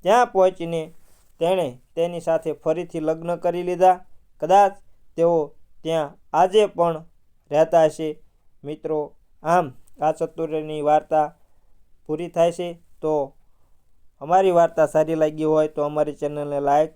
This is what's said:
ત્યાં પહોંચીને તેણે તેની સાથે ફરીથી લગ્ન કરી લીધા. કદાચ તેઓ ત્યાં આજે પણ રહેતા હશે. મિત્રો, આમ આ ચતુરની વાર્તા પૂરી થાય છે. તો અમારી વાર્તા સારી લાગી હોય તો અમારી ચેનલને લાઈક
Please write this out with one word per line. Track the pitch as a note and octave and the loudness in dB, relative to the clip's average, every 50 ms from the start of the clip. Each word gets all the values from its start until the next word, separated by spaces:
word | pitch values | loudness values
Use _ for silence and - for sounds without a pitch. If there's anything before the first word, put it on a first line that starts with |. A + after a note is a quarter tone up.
ત્યાં | - F3 G#3+ B3 B3 | 2 2 2 2 2
પહોંચીને | A#3 G#3+ F#3+ F#3 F#3 F#3 - E3+ E3+ E3 E3 D#3 E3 - - - - - _ _ _ _ _ | 2 2 2 2 2 2 -2 -8 -6 -6 -8 -8 -10 -16 -20 -20 -20 -20 _ _ _ _ _
તેણે | E3 E3+ F#3+ F#3 E3+ C3+ B2 C3 _ _ _ | -2 0 0 0 -2 -4 -6 -12 _ _ _
તેની | D#3+ E3 F3 F3 E3+ | -4 -4 -4 -4 -6
સાથે | E3+ E3+ E3 D#3+ - D#3+ | -4 -2 -2 -2 -2 -6
ફરીથી | D3 - - E3 D#3+ E3+ F3+ E3+ - E3 | -8 -6 -4 -4 -4 -4 -6 -8 -8 -6
લગ્ન | D#3 D#3 D#3+ D#3+ E3 E3+ F3 | -4 -4 -4 -4 -6 -8 -8
કરી | E3+ E3+ F3 E3+ F3+ F3+ | -4 -4 -4 -4 -4 -4
લીધા. | F3+ F3+ E3+ F#3 F#3 F3+ F3+ - - - - _ _ _ - | -6 0 4 4 4 4 2 -4 -20 -20 -20 _ _ _ -10
કદાચ | - D#3 F#3 G3+ G3+ G3 G3 - - - - - - - - | 0 4 6 6 6 4 2 -6 -20 -20 -20 -20 -20 -14 -4
તેઓ | - E3+ E3+ E3+ D#3+ D3 C#3+ - - - _ - - | 0 0 2 2 0 -2 -4 -10 -20 -20 _ -20 -12
ત્યાં | - D#3+ E3 D#3+ D3+ C#3+ - _ _ - - | -8 -4 -2 -2 -4 -4 -10 _ _ -4 0
આજે | D#3 F3+ F#3+ F3+ G#3+ G#3 | 2 2 4 4 4 2
પણ | G3 - E3+ E3+ E3+ E3 D#3 D#3+ - _ _ _ _ _ _ _ _ | 2 0 -2 -2 -2 -2 -6 -10 -18 _ _ _ _ _ _ _ _
રહેતા | C#3+ D3+ D#3+ D#3+ F3 E3 D#3+ | 2 2 2 4 4 4 4
હશે. | D#3 D3+ - D#3+ D#3 D3+ - - - _ _ _ - _ - - | 4 0 -2 -8 -8 -8 -10 -16 -20 _ _ _ -20 _ -18 -14
મિત્રો, | C#3+ D#3 D#3 - D#3 D#3 D3+ D3 C#3+ - _ _ _ _ _ - | -14 -14 -12 -8 -6 -6 -4 -6 -8 -12 _ _ _ _ _ -2
આમ | D#3 E3+ F3+ E3+ C3+ B2+ - - - - - | 0 0 0 0 -2 -10 -18 -20 -20 -10 -4
આ | D3 D#3 | -2 -2
ચતુરની | D#3 - E3 D#3+ - - E3 D3+ D#3 D#3 D#3 D#3 D3+ D3+ | -2 -2 -6 -8 -6 -8 -8 -6 -6 -8 -8 -8 -8 -4
વાર્તા | C#3+ D3 D3+ D3+ D3+ _ D#3+ D#3 D3+ D3+ E3 _ - _ - _ _ _ - - - _ - _ _ | 0 2 2 2 0 _ 0 0 0 -2 -6 _ -20 _ -20 _ _ _ -20 -20 -20 _ -20 _ _
પૂરી | - D#3 D3+ F3 | -8 -8 -8 -8
થાય | E3+ - E3+ E3+ F3 | -8 0 0 0 0
છે. | E3+ E3+ F3 F3 E3 E3+ _ _ - - | 0 -4 -8 -8 -10 -14 _ _ -18 -8
તો | - D#3 D#3 D3+ C#3 C3+ _ - _ _ _ _ _ _ - _ _ _ _ _ _ - _ _ | -4 -2 -2 -2 -4 -6 _ -20 _ _ _ _ _ _ -20 _ _ _ _ _ _ -20 _ _
અમારી | C#3 D3 F3 F#3+ G3 F#3+ | -4 2 2 4 4 4
વાર્તા | F3 E3+ E3+ E3 E3 E3 D#3 | 4 4 2 2 2 0 0
સારી | C#3+ - D#3 D#3 D#3 E3 | 2 2 0 0 0 0
લાગી | D#3+ D#3 D#3 D#3 D#3 D#3 | 0 0 -2 -2 -2 -2
હોય | D#3 D#3 D#3 D#3 | 0 2 2 0
તો | D#3 D#3 D#3 D3 | 0 -2 -4 -4
અમારી | D3 D3+ D3+ D3+ D3+ D3 | -4 0 -2 -2 -2 -4
ચેનલને | - D3+ D3 D3 D3 D3 D3 C#3+ C#3+ | -6 -8 -6 -6 -6 -8 -6 -6 -4
લાઈક | C#3+ C3+ C#3 D3 D#3 D#3+ D#3+ | 0 2 2 2 2 0 _